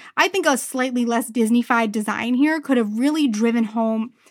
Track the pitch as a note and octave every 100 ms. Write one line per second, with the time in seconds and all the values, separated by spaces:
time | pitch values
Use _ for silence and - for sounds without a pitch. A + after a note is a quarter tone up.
0 | - - F4 F#4+ D#4+ B3+ - C4 C4 B3
1 | A#3 A#3 A3 A#3 A3 A#3+ A#3 A#3 A3+ G#3+
2 | G#3 G#3 A3+ B3+ D4 D#4+ D4 B3 G#3+ G#3+
3 | C#4 D#4 C#4+ G#3 A3+ A#3 A3 A3 A3+ A3
4 | A3 - _